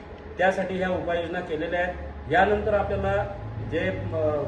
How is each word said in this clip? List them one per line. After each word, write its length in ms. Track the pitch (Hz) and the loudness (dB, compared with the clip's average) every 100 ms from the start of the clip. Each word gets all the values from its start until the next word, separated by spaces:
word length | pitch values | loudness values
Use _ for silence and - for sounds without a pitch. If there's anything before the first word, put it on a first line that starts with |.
| - - - - | -14 -14 -10 2
त्यासाठी 380 | 185 190 180 185 | 4 4 0 0
ह्या 140 | 185 | 0
उपाययोजना 500 | 170 170 170 165 180 | 0 0 -2 -2 -4
केलेल्या 400 | - 156 170 175 | -4 -4 0 0
आहेत. 140 | 180 - - - 127 | 0 -4 -10 -10 2
यानंतर 420 | 170 196 208 208 | 4 6 4 2
आपल्याला 600 | 202 202 196 196 196 - - - - - | 2 2 0 0 0 -2 -6 -8 -8 -4
जे, 100 | 160 185 185 180 | -2 0 -2 -2
अ, 320 | 160 156 147 | 0 2 0